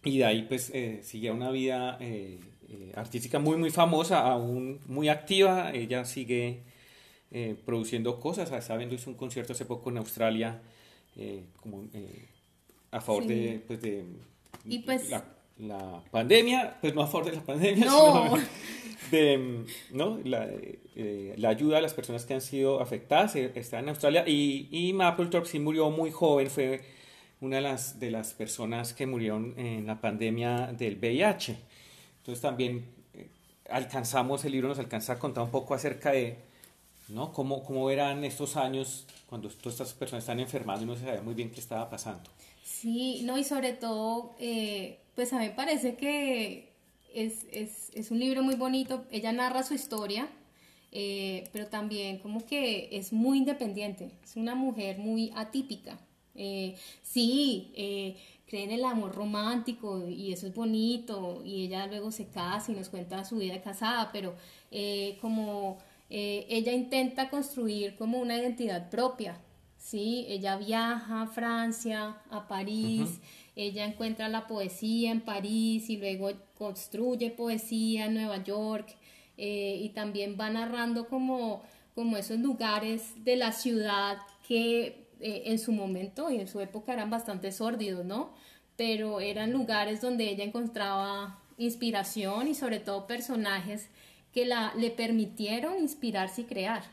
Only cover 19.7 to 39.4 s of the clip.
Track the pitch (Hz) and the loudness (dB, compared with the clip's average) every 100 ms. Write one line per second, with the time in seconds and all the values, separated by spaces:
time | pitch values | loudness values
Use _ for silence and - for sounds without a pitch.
19.7 | - - 127 175 220 131 120 110 101 - | -12 -8 0 0 0 -2 0 -2 -6 -10
20.7 | - - - 107 101 98 107 110 110 151 | -14 -16 -6 -4 -4 -6 0 2 4 6
21.7 | 156 160 151 123 120 120 135 131 139 135 | 6 4 -2 -4 -6 -2 -4 -2 2 4
22.7 | 135 123 113 - 151 214 156 127 - 120 | 4 0 -4 4 6 6 4 -2 -4 -6
23.7 | 120 139 147 147 160 170 147 143 139 135 | -4 -4 2 6 6 6 4 4 2 -2
24.7 | 156 180 190 175 170 175 175 170 156 151 | 0 0 6 4 6 2 2 2 0 2
25.7 | 156 156 160 160 156 165 143 135 139 131 | 4 4 4 0 4 6 8 4 2 0
26.7 | 131 - - - - - _ 131 135 139 | 0 -6 -20 -20 -20 -20 _ -2 0 0
27.7 | 131 - - 120 113 110 - 110 - 110 | -2 -4 -6 -4 -2 -4 -8 -6 -4 -2
28.7 | 117 117 - 135 123 113 107 117 120 120 | -2 -4 -4 -2 0 0 0 -4 -4 -4
29.7 | 113 107 110 113 107 110 113 120 120 123 | -4 -4 -2 -2 0 0 0 2 0 -2
30.7 | 120 117 95 117 123 208 196 - - - | -2 -2 0 0 4 4 4 -2 -6 -10
31.7 | - - - - _ - 123 143 127 123 | -20 -20 -20 -20 _ -10 -2 -2 0 0
32.7 | 123 120 - - - - _ _ _ - | 0 -8 -18 -20 -20 -20 _ _ _ -4
33.7 | 127 123 135 117 135 127 139 143 135 127 | -2 -2 -4 0 2 2 0 0 0 0
34.7 | 135 120 110 - 120 147 120 117 135 - | -2 -4 -6 -4 -2 -2 -2 0 0 0
35.7 | 135 147 127 151 139 117 117 - - - | -2 -2 -2 2 2 2 -6 -16 -20 -20
36.7 | _ - - - 107 151 - 135 139 135 | _ -20 -20 -12 -8 -6 -2 -2 -2 -4
37.7 | 135 135 135 143 143 143 123 147 156 131 | -2 2 2 2 0 -4 -4 -4 0 0
38.7 | 135 131 - - - - 117 | 0 -4 -8 -14 -20 -14 -10